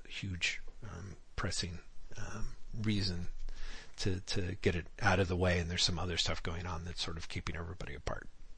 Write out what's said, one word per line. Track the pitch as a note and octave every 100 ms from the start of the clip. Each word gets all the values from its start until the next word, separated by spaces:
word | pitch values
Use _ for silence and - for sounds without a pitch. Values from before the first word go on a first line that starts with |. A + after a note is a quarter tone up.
| -
huge, | - G2 F2 - - - -
um, | G#2 E2+ F#2+ E2 - -
pressing, | F#2+ - F2+ E2 - - - -
um, | F#2+ F#2+ A#2 - - A2+
reason | G#2+ G#2 G2 F2 F2+ - - - - - - -
to, | G#2+ F#2
to | - - F2+ F2+
get | G2 E2+
it | - -
out | G2+ F#2
of | F2+
the | F2+
way, | F2+ F2+
and | E2+
there's | F2+
some | - E2
other | F2 E2+
stuff | - E2+
going | - E2+ F2
on | E2+
that's | F2 E2
sort | - E2
of | -
keeping | - - F2+
everybody | E2+ - -
apart. | - - - - - -